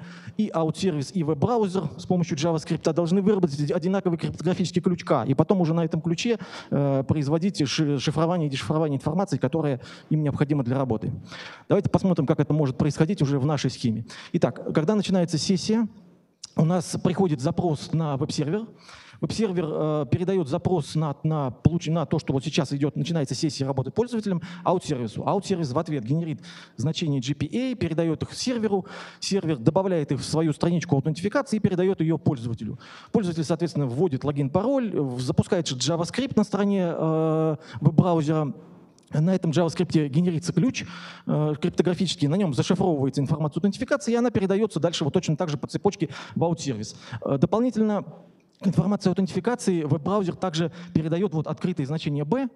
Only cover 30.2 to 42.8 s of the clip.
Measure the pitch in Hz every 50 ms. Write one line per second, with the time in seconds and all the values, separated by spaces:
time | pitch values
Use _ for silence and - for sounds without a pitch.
30.2 | - - - 156 165 156 147 - - 170 175 170 - - 147 139 - 160 151 165
31.2 | 175 208 - 285 277 - - 214 208 202 185 170 185 190 190 - 165 160 165 147
32.2 | - - 147 120 113 120 113 - 113 104 - - - - - - - - - 233
33.2 | 208 175 160 165 156 127 170 151 170 185 - 156 143 123 117 135 185 180 135 127
34.2 | - 143 143 139 143 131 147 185 208 247 277 269 247 208 - - 147 131 123 127
35.2 | 127 139 165 - - - 214 180 156 - 139 127 120 135 170 160 175 175 - -
36.2 | 262 269 - 220 208 - - 196 202 202 202 196 180 170 156 - 156 160 156 160
37.2 | 160 160 156 160 160 160 151 - - - - 120 - 143 165 151 - 185 170 165
38.2 | 147 147 160 156 151 135 110 - - - - - - - _ _ _ - - 147
39.2 | 156 180 190 180 - 170 135 165 175 165 156 - 175 - - 165 151 143 127 156
40.2 | 180 180 170 151 - - - 180 180 262 - - - - - - - - - -
41.2 | - - 151 147 151 151 147 135 - 175 - - 170 175 185 160 190 156 - -
42.2 | 147 139 156 196 208 160 127 107 - - 190 175